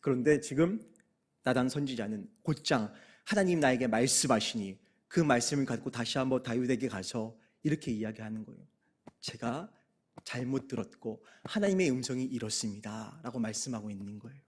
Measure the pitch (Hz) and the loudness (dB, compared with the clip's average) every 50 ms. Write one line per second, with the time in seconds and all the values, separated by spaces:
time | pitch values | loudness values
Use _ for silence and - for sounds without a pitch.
0 | - 143 135 127 120 147 151 139 143 - 131 135 160 175 202 220 - - - _ | 2 2 0 2 6 4 4 4 4 -2 2 2 4 4 2 -2 -6 -12 -20 _
1 | _ _ _ _ _ _ _ _ _ 131 127 127 123 127 - 151 143 135 131 117 | _ _ _ _ _ _ _ _ _ 2 2 4 4 2 2 0 -2 -2 -2 -4
2 | 107 104 110 104 98 - _ _ _ - 151 - - - 151 127 107 107 - - | -4 -4 -4 -6 -8 -10 _ _ _ -2 -2 -2 2 2 2 2 2 -2 -6 -12
3 | - - - _ _ - - 208 196 185 175 165 147 - 131 120 127 123 110 110 | -20 -20 -20 _ _ -2 2 2 4 4 4 6 6 4 4 4 2 2 4 4
4 | 120 - - - - 127 127 110 107 - - 117 101 98 95 - _ _ _ _ | 4 4 4 2 4 4 4 4 2 0 -2 -4 -4 -6 -8 -12 _ _ _ _
5 | _ _ - 180 165 147 135 120 120 - 151 143 135 123 123 113 - 135 - - | _ _ 0 2 4 6 4 4 4 2 0 0 0 0 -2 -4 -4 -6 -4 -4
6 | 120 - - 143 131 131 131 127 - - 113 123 123 123 131 117 131 123 101 98 | -4 -2 -2 -2 0 2 0 0 0 0 -2 0 2 2 0 0 0 -2 -4 -4
7 | 92 - - 120 110 113 117 - _ _ _ _ _ 156 147 151 - 139 117 107 | -6 -4 -4 -4 -4 -4 -8 -14 _ _ _ _ _ -2 -2 0 -2 -4 -4 -2
8 | 107 107 110 - 110 107 110 110 110 - - - - _ _ _ _ _ _ _ | -4 -6 -6 -8 -8 -8 -8 -8 -8 -12 -16 -20 -20 _ _ _ _ _ _ _
9 | _ - _ _ - - - 113 - 117 120 147 185 220 _ _ _ _ _ _ | _ -20 _ _ -12 -10 -10 -4 -4 -4 -4 -4 -6 -10 _ _ _ _ _ _
10 | _ _ _ - _ - - 123 123 123 135 135 135 - 127 120 107 - - _ | _ _ _ -18 _ -8 -6 -4 -2 0 0 -2 -2 -2 -4 -4 -4 -6 -8 _
11 | - 113 110 - - - - - _ - - 220 208 196 190 185 185 156 127 127 | -8 -8 -8 -8 -12 -20 -20 -16 _ -4 0 2 2 4 4 4 4 4 4 2
12 | 123 - 131 127 131 131 135 120 117 107 107 - - 110 101 104 - 107 107 110 | 0 -2 -2 -2 -2 -2 -2 -4 -4 -2 -4 -2 -2 -4 -6 -6 -8 -10 -8 -8
13 | 110 104 - - - 123 117 127 113 110 110 - - 135 123 113 104 107 104 98 | -10 -12 -14 -12 -12 -8 -4 -2 -2 -2 -2 -4 -6 -4 -6 -6 -6 -8 -10 -8
14 | 101 101 104 104 98 117 135 139 _ | -10 -10 -12 -12 -14 -16 -18 -18 _